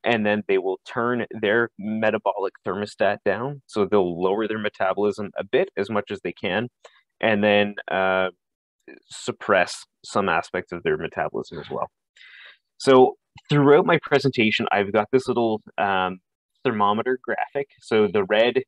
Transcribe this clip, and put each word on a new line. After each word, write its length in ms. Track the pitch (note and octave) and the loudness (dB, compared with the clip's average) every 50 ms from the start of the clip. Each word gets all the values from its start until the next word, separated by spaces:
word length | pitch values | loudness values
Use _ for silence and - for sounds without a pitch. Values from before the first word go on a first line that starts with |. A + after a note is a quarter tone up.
| - | 0
And 240 | - A#2+ A2+ G#2+ | 0 0 0 2
then 160 | G#2 G#2 G#2 G2+ - | 0 0 -2 0 0
they 100 | G2 F#2+ | -2 0
will 220 | F2 F#2+ F#2 - _ | 0 -2 -6 -6 _
turn 420 | - - B2 A#2 A#2+ B2 A#2+ A2 - | -10 -8 -4 -4 -2 -2 -4 -6 -8
their 400 | - A2 G#2+ G2+ G#2 A#2 A#2 A2+ _ - | -8 -6 -2 0 0 0 0 -2 _ -10
metabolic 760 | F#2+ G#2+ A2 A2 A2 A2 G#2+ G#2+ _ G2+ F#2+ G2+ F#2+ F#2+ _ _ _ | -8 -6 -6 0 0 0 0 0 _ -4 -4 -2 -4 -6 _ _ _
thermostat 520 | - F2+ G2 G#2 G#2 - _ G#2+ G2 G2+ - _ | -8 -6 -6 -6 -8 -4 _ 0 0 0 -2 _
down. 380 | G#2 F#2+ G#2 A#2+ C#3 D3 C#3 _ | -2 -2 -2 -4 -8 -10 -12 _
So 180 | _ - A2 G2+ | _ -2 -2 -2
they'll 360 | F2+ G#2 G#2 F#2+ F2+ F2 E2 | 2 2 2 2 0 -2 -2
lower 280 | F2+ F#2 G2 G#2+ A2 G#2 | -2 -2 0 -2 -2 -4
their 100 | A2 A2 | -6 -6
metabolism 720 | G#2+ G#2+ _ - G#2 F#2+ F#2+ G2 G#2 G#2 G2 - G#2+ F#2+ - - | -6 -8 _ -4 -4 -2 -2 0 -2 -2 -2 -4 -10 -10 -8 -10
a 60 | G2 | -8
bit, 240 | G2 - C3 F#3+ - _ | -2 0 -2 -2 -2 _
as 140 | - G2+ G2 | -8 -6 -4
much 200 | A2+ G#2 - - | -4 -6 -4 -6
as 100 | G#2 F#2+ _ | -10 -10 _
they 80 | F2 F2 | -10 -10
can, 360 | - - G2+ F2+ G#2 A#2+ B2 _ _ _ - _ _ _ _ _ _ | -6 -6 -4 -2 -2 -4 -6 _ _ _ -20 _ _ _ _ _ _
and 240 | - A2+ A2 G#2 G2+ | 0 0 2 2 2
then, 300 | G#2 G2+ G#2 G#2 G2+ G2+ - - - | 4 4 4 2 0 -4 -10 -8 -4
uh, 400 | - F#2+ F#2+ F#2+ F#2 F#2 F#2 F#2 F2+ _ _ _ _ _ _ _ _ _ _ - C#2 - _ _ | -2 0 0 0 2 0 0 -2 -4 _ _ _ _ _ _ _ _ _ _ -20 -20 -20 _ _
suppress 760 | - - - - A2+ _ - - G#2 F#2 F2 - - - - _ _ _ - | -20 -12 -10 -10 -10 _ 0 2 4 4 4 2 -2 -14 -16 _ _ _ -20
some 240 | - - A2 G2 F#2+ | -4 -2 -2 0 2
aspects 440 | E2 E2 E2+ - - F2+ F2+ _ - | 0 0 -2 -4 -8 -8 -8 _ -12
of 100 | F2 E2+ | -6 -2
their 140 | - F#2+ | -2 -2
metabolism 640 | F#2 E2+ D#2 - - D2+ D2+ - - B1 - - D#2 | -2 -4 -8 -4 -4 -6 -4 -4 -8 -8 -8 -12 -14
as 100 | - - | -12 -10
well. 180 | - - - - _ _ _ _ _ _ - - - - - - - _ _ _ _ _ | -8 -8 -8 -8 _ _ _ _ _ _ -20 -20 -20 -20 -20 -20 -20 _ _ _ _ _
So 380 | - C3+ C3+ C3 C3 - - _ _ _ _ - _ _ | 4 6 8 8 8 6 4 _ _ _ _ -20 _ _
throughout 380 | D3+ D3 C#3+ C#3 C#3+ D#3 F#3+ | 2 4 6 8 6 6 6
my 140 | A3+ F3 D#3 - | 4 2 0 0
presentation, 640 | - D3+ C3+ - C#3 B2+ - A2+ A2 G#2+ - A2+ - - | 0 0 2 2 2 0 2 0 2 2 0 -2 0 0
I've 200 | G2+ G2+ G2 G2+ | 0 -2 0 0
got 160 | A2 G#2 - - | 0 0 2 0
this 160 | C3 - - | 0 0 0
little, 340 | A#2+ B2 A#2 A2+ A2 G#2+ _ - - - | -2 0 0 0 -2 -4 _ -12 -6 -4
um, 400 | G#2 G2 G2 F#2+ F#2 F#2 F#2 F#2 _ _ _ _ _ _ _ _ _ | -2 0 0 0 -2 -2 -4 -8 _ _ _ _ _ _ _ _ _
thermometer 540 | C3 A2+ G#2+ G#2 G2+ G#2 A2 A2+ B2+ B2+ B2+ - | -2 0 2 2 2 2 0 0 -2 -2 -4 -4
graphic. 460 | - A2+ G2 G#2 - _ C#3 C#3 _ _ _ | -6 -4 -4 -4 -6 _ -8 -8 _ _ _
So 280 | _ - A2+ A2 G#2+ G2+ | _ 0 2 2 2 2
the 160 | F2 G#2 G2 | 2 0 0
red 380 | F#2 G#2 G#2+ A2+ B2 A#2+ C3 - | 2 2 4 4 2 2 -2 -4